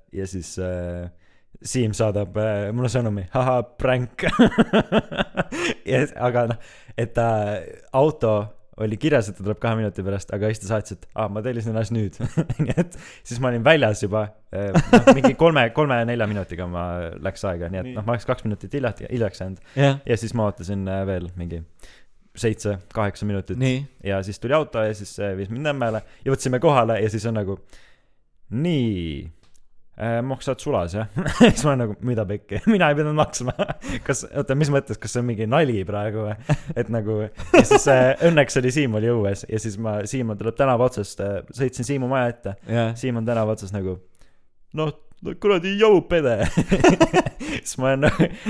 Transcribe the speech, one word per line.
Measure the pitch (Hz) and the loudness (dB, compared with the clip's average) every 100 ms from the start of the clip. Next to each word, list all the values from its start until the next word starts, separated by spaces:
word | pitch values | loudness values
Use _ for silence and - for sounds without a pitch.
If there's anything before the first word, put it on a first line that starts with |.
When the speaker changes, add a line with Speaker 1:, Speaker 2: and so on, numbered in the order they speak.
| _ | _
Speaker 1:
ja | - 95 | -10 -8
siis, | 92 85 - | -8 -10 -8
äh, | 90 90 87 87 87 - _ _ _ - | -6 -4 -6 -8 -10 -14 _ _ _ -18
Siim | - 131 113 | -6 -2 -2
saadab, | 104 110 101 101 104 | 0 0 0 -4 -2
äh, | 110 104 101 | -2 -2 -4
mulle | 117 123 | -2 -2
sõnumi, | 127 113 101 92 | 0 -2 -4 -4
"Haha, | 131 127 127 - | -2 0 0 -2
prank." | - 131 127 123 - 170 - 240 - - 220 - - | -4 0 0 -2 -2 -2 6 4 6 2 4 2 0
<laughs> | - - - - - 294 349 - - | 0 -6 -6 -4 -6 -4 -4 -4 -2
Ja | 127 | 0
s-, | 143 - | 0 -2
aga | 123 123 117 | 0 2 0
noh, | 110 - - - | -2 -10 -20 -16
et | - 113 | -6 -4
ta | - 117 110 104 104 80 - - | 0 2 2 0 -4 -8 -16 -4
auto | 131 151 151 113 107 104 - - - | 2 2 4 2 2 0 -10 -20 -6
oli | 107 107 | -4 0
kirjas, | 156 143 107 | 2 2 2
et | 95 | -6
ta | 95 | -6
tuleb | 104 | -2
kahe | 117 113 | -2 -2
minuti | 104 98 | -2 -4
pärast, | 95 98 - | -6 -6 -6
aga | 104 107 | -4 -2
siis | 110 | -2
ta | 98 | -4
saatis, | 110 - 95 | -4 -4 -14
et, | - | -14
"Aa, | - 107 | -6 -6
ma | 104 117 | -4 -6
tellisin | 120 110 110 | -6 -4 -4
alles | 107 | -2
nüüd." | 117 101 - 117 - | -2 -4 -4 -6 -2
<laughs> | - - 151 | -4 -2 -2
Nii | - | 0
et | 175 - - - | -2 -4 -20 -20
siis | - 120 | -12 -4
ma | 131 | -2
olin | 120 | 2
väljas | 123 160 113 104 | 4 6 4 2
juba, | 104 107 104 - - | -2 -2 -4 -8 -12
äh, | 95 101 | -6 0
noh, | 95 - 233 - | 2 6 8 10
mingi | 135 131 - | 8 6 6
kolme, | 165 151 117 | 4 6 2
kolme-nelja | - 151 120 117 120 107 | 2 0 2 0 0 0
minutiga | 104 90 87 87 | -2 -4 -6 -6
ma | 87 87 87 85 - | -6 -6 -6 -8 -6
läks | 95 - 101 | -6 -4 -4
aega, | 87 85 | -4 -4
nii | 92 | -6
et | 127 | -6
Speaker 2:
Nii. | 123 | -6
Speaker 1:
noh, | 107 | -4
ma | 117 | -4
oleks | - | -2
kaks | 123 110 | -4 -4
minutit | 101 98 | -6 -6
hiljaks, | 143 123 - - | -4 -4 -6 -6
hiljaks | 123 104 - | -2 -2 -4
jäänud. | 92 95 - 135 | -10 -10 -10 2
Speaker 2:
Jah. | 139 135 - | 2 2 -2
Speaker 1:
Ja | 113 | -2
siis | 110 | -2
ma | 120 107 | -2 -2
ootasin, | - 85 98 95 | -2 -6 -6 -4
äh, | 95 98 | -4 -2
veel | 92 87 90 | -4 -6 -10
mingi | 87 82 82 - - - - - _ - | -10 -10 -12 -20 -20 -20 -20 -20 _ -4
seitse-kaheksa | 117 110 107 98 - - 101 - 104 | -2 -2 -4 -6 -6 -4 -4 -2 -4
minutit. | 98 92 123 | -4 -4 -2
Speaker 2:
Nii. | 131 127 139 _ | 0 0 -6 _
Speaker 1:
Ja | 98 98 | -4 -4
siis | 98 101 | -4 -8
tuli | 123 156 | 0 0
auto | 147 117 | 0 -2
ja | 110 104 | -2 -2
siis, | 101 - | -10 -6
äh, | 101 95 | -6 -4
viis | 98 | -6
mind | 117 151 | -4 -4
Nõmmele | 143 117 110 - - 131 | -2 -2 -4 -8 -10 -4
ja | |
võtsime | 135 131 127 | -2 0 2
kohale | 165 139 113 110 | 4 4 4 2
ja | 107 | 0
siis | 107 113 | -2 -4
on | 113 | -4
nagu, | 95 98 - - - - _ _ _ _ - | -4 -6 -10 -20 -20 -20 _ _ _ _ -10
"Nii, | 113 170 156 117 95 82 71 82 - _ - - - - - | -4 0 0 0 -2 -4 -8 -10 -18 _ -20 -20 -20 -20 -8
äh, | 113 117 | -4 -2
maksad | 131 127 - 127 | -4 -6 -6 -6
sulas, | 147 117 87 101 | -2 -2 -2 -4
jah?" | 110 - 190 | -6 -4 -4
<laughs> | - | 4
Siis | 220 - 151 | 4 4 0
ma | |
olen | 135 | 0
nagu, | 113 104 | -2 -4
"Mida | 123 113 95 | -4 -2 -2
pekki? | 104 - 101 | -6 -6 -4
<laughs> | - | 0
Mina | 208 160 | 2 4
ei | 147 | 2
pidanud | 151 151 | 0 0
maksma." | - - 123 - 196 - | -2 -2 -6 -4 -6 -6
<laughs> | 175 120 - | -8 -8 -4
Kas, | 135 - | -4 -4
oota, | - 135 135 | -6 -2 0
mis | 147 | 2
mõttes, | 139 - 110 | 2 0 -8
kas | - | -6
see | 123 | -4
on | 120 | -4
mingi | 107 110 | -2 0
nali | 143 143 107 92 | 2 2 0 -2
praegu | 101 107 107 107 | -4 -4 -4 -6
või? | 107 - 147 | -8 -2 -2
<laughs> | 135 120 | -2 -6
Et | 120 | -2
nagu, | 113 104 107 - | -2 -2 -4 -4
ja | - - 339 - | -8 4 6 8
siis, | 415 143 | 6 6
äh, | 131 127 135 | 6 6 4
õnneks | 170 160 135 135 | 4 4 2 2
oli | 127 | 0
Siim | 143 135 107 | 0 0 0
oli | 117 | 0
õues | 120 101 101 - | 0 0 -2 -6
ja | 110 | -6
siis | 113 98 | -6 -6
ma, | 113 104 104 | -6 -6 -4
Siim | 131 113 101 | -4 -4 -4
tuleb | 110 - | -6 0
tänava | 135 120 127 | 2 4 2
otsast, | - 101 - | 0 -8 -6
äh, | 98 98 - | -6 -6 -8
sõitsin | 120 131 127 117 | -4 -4 -2 -4
Siimu | 139 127 | -2 0
maja | 135 120 | 0 0
ette. | 120 - 104 - | -2 -10 -12 -4
Speaker 2:
Jaa. | 117 113 117 | 0 0 -2
Speaker 1:
Siim | 131 117 | -4 -2
on | 113 | -2
tänava | 117 110 | 0 0
otsas | 110 98 101 | -2 -4 -6
nagu, | 95 90 - - - _ - _ - | -4 -6 -10 -20 -20 _ -20 _ -14
"No, | 147 156 - - - | -4 -4 -4 -16 -14
no | - 175 | -12 -2
kuradi | 202 185 185 202 | 2 2 2 2
jõu | 220 185 | 6 6
pede." | 170 170 135 107 | 6 2 2 2
<laughs> | - - - 196 349 - 320 359 - - 294 | 2 2 2 6 6 8 4 4 0 -4 -8
Siis | 294 - - | -8 -8 -2
ma | 131 | 0
olen | 135 | 4
nagu, | 143 - 170 190 214 | 2 4 0 0 0